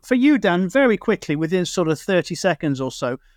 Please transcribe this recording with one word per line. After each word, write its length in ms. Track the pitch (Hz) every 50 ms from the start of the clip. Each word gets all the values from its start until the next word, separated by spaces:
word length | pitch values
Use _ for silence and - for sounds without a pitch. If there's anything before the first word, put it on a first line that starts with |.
for 140 | - - 254
you, 220 | 254 254 294 302
Dan, 320 | 220 175 190 175 180 190 175
very 280 | - 269 277 247 208
quickly, 380 | 185 - - 202 - - - 147
within 300 | 151 160 160 185 185 175
sort 240 | - - 190 175 160
of 100 | 156 -
thirty 340 | - - 190 175 151 - 170
seconds 460 | - - 185 160 - - 151 139 127
or 120 | 135 131
so, 280 | - - 139 123 127 131 _ _ _